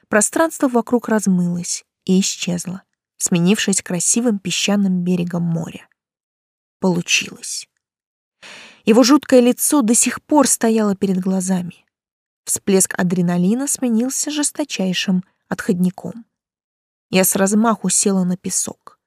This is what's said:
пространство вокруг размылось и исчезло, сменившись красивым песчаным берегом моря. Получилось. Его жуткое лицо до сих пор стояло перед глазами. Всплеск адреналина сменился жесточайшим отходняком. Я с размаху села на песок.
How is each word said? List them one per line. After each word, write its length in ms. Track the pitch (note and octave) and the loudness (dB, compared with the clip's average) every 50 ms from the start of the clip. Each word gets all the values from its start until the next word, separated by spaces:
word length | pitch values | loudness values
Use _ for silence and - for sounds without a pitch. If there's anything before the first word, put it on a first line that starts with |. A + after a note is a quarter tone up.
| _ - | _ -2
пространство 600 | - G#3 G#3+ - - D#4+ E4 E4 - - D4 B3+ | 0 0 0 2 2 0 0 0 0 -2 -2 0
вокруг 400 | A#3+ A#3 A3 - B3 A#3+ - - | 0 0 0 0 0 -2 0 0
размылось 760 | A3 G#3+ - G3 F#3 F3+ F3 F3 F3 F3 F3 - - - - _ _ _ - | -2 0 2 2 2 2 0 0 -2 -4 -6 -8 -8 -10 -10 _ _ _ -2
и 140 | - F#3 F#3+ | 0 2 2
исчезло, 640 | G3 - - - - F3+ F3 F3 - F3+ F3+ F#3+ - _ _ _ _ _ _ | 2 0 -4 -6 -6 -6 -6 -6 -6 -8 -12 -12 -14 _ _ _ _ _ _
сменившись 680 | - - - F#3 E3+ E3+ F3+ G#3+ - - G#3+ F#3+ - - | -8 -4 -2 0 2 2 2 2 2 0 -2 -2 -2 -2
красивым 580 | - F3+ E3+ - - - A#3+ B3 B3 G#3 G3 | -4 -6 -4 -2 -2 -2 0 0 0 -2 -2
песчаным 640 | - F#3 - - - - G3+ G#3 G3 F#3+ F#3 F3+ F3 | -4 -6 -6 -4 -2 0 0 0 2 0 0 0 0
берегом 400 | F3+ F3+ F3 F3 F3 F3+ F3 E3+ | 0 0 0 -2 -2 -4 -4 -2
моря. 440 | E3+ E3 E3 E3+ - - - - _ _ _ _ _ _ _ _ _ _ _ _ _ _ _ _ _ _ _ | -2 -2 -4 -6 -8 -12 -16 -20 _ _ _ _ _ _ _ _ _ _ _ _ _ _ _ _ _ _ _
Получилось. 880 | - F#3 E3+ F3 - - - - - - - - - - - - - - _ _ _ _ _ _ _ _ _ _ _ _ _ _ - - - - - - - _ _ | -2 -2 0 -2 -2 -2 -2 -2 -2 -4 -10 -16 -14 -12 -12 -12 -14 -16 _ _ _ _ _ _ _ _ _ _ _ _ _ _ -20 -20 -20 -20 -20 -20 -20 _ _
Его 180 | G#3 G#3+ A#3+ B3+ | 4 6 6 6
жуткое 380 | A#3 D4 C#4+ - - C4+ B3 | 6 4 4 4 4 6 6
лицо 400 | A#3+ B3 A#3+ - - - D4+ D4 | 6 6 2 0 0 2 2 2
до 140 | A#3 G#3 A#3+ | 4 4 2
сих 280 | - - B3 - - - | 2 2 0 -2 -6 -4
пор 240 | - D4+ D4 C4 | 2 4 4 4
стояло 480 | - - - - A3+ A3+ A3+ G#3+ G3+ G3 | 4 2 0 0 2 2 2 2 0 0
перед 240 | - G3+ F#3+ F#3 F#3 | 0 0 -2 0 0
глазами. 680 | F3+ F#3+ F#3+ F#3+ F3+ F#3 F#3+ F3+ F3 E3 - _ _ _ _ _ _ _ _ _ _ _ _ _ _ | -2 -2 -2 -2 -2 -2 -2 -2 -4 -6 -12 _ _ _ _ _ _ _ _ _ _ _ _ _ _
Всплеск 480 | - - - - - G3 F#3+ - - - | -8 -8 -4 0 2 2 2 2 0 -2
адреналина 680 | - F#3+ F3 F#3 F#3 F3 F3 F3 F3 F3 F#3+ A#3 B3+ C#4 | -2 -2 0 0 0 0 0 0 2 2 2 0 0 -2
сменился 640 | C#4+ - - C4 B3 A3+ A3 B3 C4 - - - D4 | -4 -4 -4 -2 0 0 0 0 -2 -4 -6 -6 -4
жесточайшим 920 | D4+ D4 D4 - - - D4 - - - F#3+ F#3 F3 - - - F#3 F#3 - _ _ _ _ - | -4 -2 -4 -4 -4 -6 -6 -6 -4 -4 -2 -2 -2 -2 0 0 0 0 -2 _ _ _ _ -10
отходняком. 760 | - - - - F#3 F3 F3+ F3+ - - - - - A#3 A#3 _ _ _ _ _ _ _ _ _ _ _ _ _ _ _ _ _ | -10 -6 -2 -2 0 0 0 -2 -2 -4 -10 -14 -14 -14 -18 _ _ _ _ _ _ _ _ _ _ _ _ _ _ _ _ _
Я 140 | - F#3 F#3 | 0 2 2
с 100 | - - | 2 2
размаху 540 | F#3 G3 G3 G#3 G#3 A3+ A#3 G#3+ - - F#3 | 0 0 2 2 2 2 2 0 0 -2 -2
села 340 | - - - G#3 G3 F#3+ F3+ | -2 0 0 0 0 0 0
на 140 | F3+ F3+ | 0 -2
песок. 640 | - - F#3 - - - - - _ _ - - _ _ | -4 -6 -6 -6 -6 -6 -6 -10 _ _ -20 -20 _ _